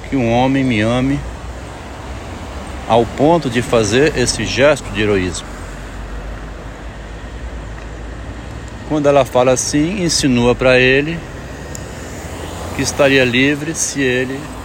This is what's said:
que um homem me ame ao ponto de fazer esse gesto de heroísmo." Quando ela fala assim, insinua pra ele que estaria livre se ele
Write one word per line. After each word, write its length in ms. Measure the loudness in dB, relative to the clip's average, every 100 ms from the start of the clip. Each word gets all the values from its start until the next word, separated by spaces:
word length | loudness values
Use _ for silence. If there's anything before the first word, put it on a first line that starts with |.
| -4
que 80 | 0
um 140 | 2
homem 320 | 4 4 2
me 180 | 2 2
ame 380 | 2 2 2 0 -4 -10 -10 -12 -12 -12 -12 -12 -10 -10 -10 -10 -10 -10 -10 -8 2
ao 200 | 2 2
ponto 420 | 4 4 4 2
de 140 | -2
fazer 560 | 2 2 4 4 4 2
esse 260 | 0 0
gesto 460 | -2 4 4 4 0
de 100 | -2
heroísmo." 460 | 2 2 0 -4 -10 -12 -12 -12 -12 -12 -10 -10 -10 -10 -12 -12 -14 -12 -12 -12 -12 -12 -12 -10 -10 -10 -10 -12 -12 -12 -12 -10 -10 -10 -10 -10 -10 -10 -4
Quando 180 | 2 6
ela 180 | 6
fala 280 | 6 4 4
assim, 500 | 4 2 2 2 2
insinua 520 | 0 2 2 4 4
pra 240 | 4 6 6
ele 400 | 6 4 2 -4 -8 -12 -12 -12 -12 -12 -12 -12 -12 -12 -10 -10 -10 -10 -8
que 80 | -4
estaria 420 | -2 4 4 6
livre 500 | 4 4 4 2 -2
se 260 | -4 -4 0
ele 380 | 0 2 0 -4 -8 -10